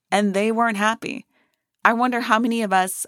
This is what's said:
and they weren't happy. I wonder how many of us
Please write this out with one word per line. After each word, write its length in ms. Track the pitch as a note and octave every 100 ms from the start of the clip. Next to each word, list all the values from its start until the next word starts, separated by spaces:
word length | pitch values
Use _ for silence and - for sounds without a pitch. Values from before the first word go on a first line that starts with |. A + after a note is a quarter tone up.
| _
and 240 | F#3+ G#3
they 180 | F#3+ A3
weren't 260 | A3+ A#3 G3+
happy. 500 | G#3+ A3+ - - - _ _ _ _ _
I 100 | G#3
wonder 280 | A3+ B3 A#3+
how 180 | A#3+ A3
many 240 | B3 A#3
of 100 | G#3
us 320 | F#3+ F#3 -